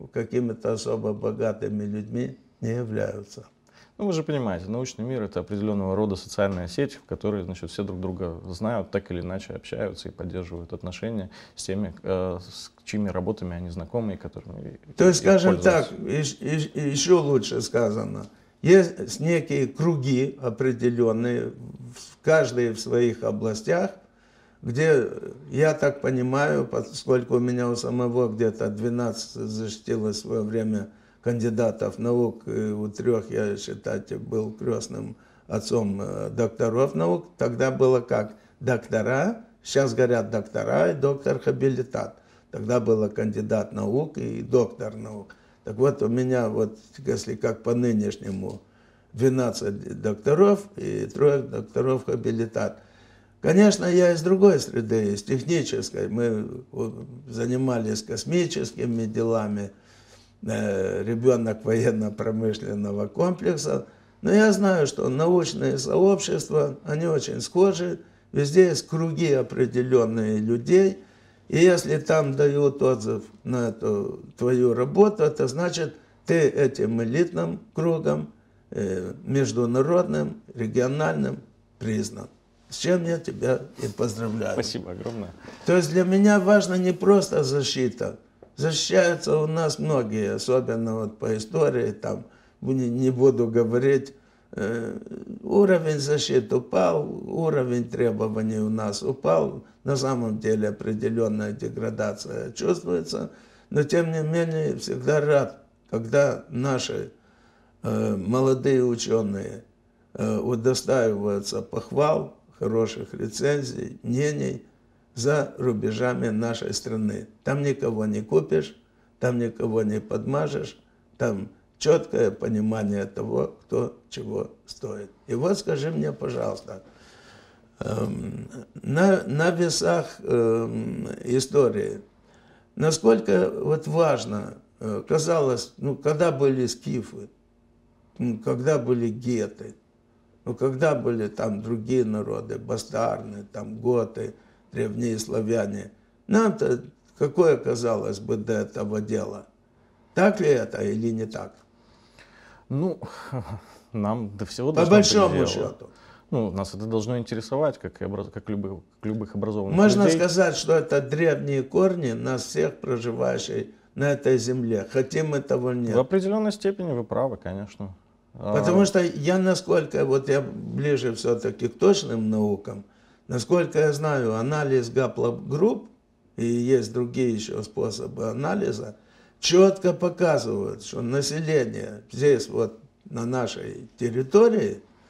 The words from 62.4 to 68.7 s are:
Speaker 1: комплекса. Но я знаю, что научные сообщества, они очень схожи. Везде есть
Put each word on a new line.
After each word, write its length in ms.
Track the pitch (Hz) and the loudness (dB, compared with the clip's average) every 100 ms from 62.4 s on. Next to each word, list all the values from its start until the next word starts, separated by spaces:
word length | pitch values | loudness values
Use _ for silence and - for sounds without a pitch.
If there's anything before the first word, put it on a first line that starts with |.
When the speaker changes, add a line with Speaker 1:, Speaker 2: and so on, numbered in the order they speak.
| 113 104 101 101 104 101 104 | -2 -2 -4 -4 -4 -4 -4
Speaker 1:
комплекса. 800 | - 175 175 175 160 147 139 - - _ _ | 0 0 0 -2 -2 -2 -4 -6 -18 _ _
Но 100 | - | 2
я 200 | 208 214 | 6 6
знаю, 360 | 190 196 185 139 | 6 4 4 2
что 220 | - - | 0 -2
научные 680 | 127 165 180 156 147 135 135 | 2 4 4 2 0 -2 -2
сообщества, 1000 | 135 160 190 190 - - - 151 - 135 | 0 4 6 4 0 -4 0 0 0 -2
они 240 | 151 151 170 | -6 -2 0
очень 340 | 151 - 120 | 0 -2 -6
схожи. 580 | 117 180 196 165 180 160 - _ _ | -2 4 4 4 -2 -6 -10 _ _
Везде 340 | 139 143 170 | -2 4 8
есть 200 | 180 | 8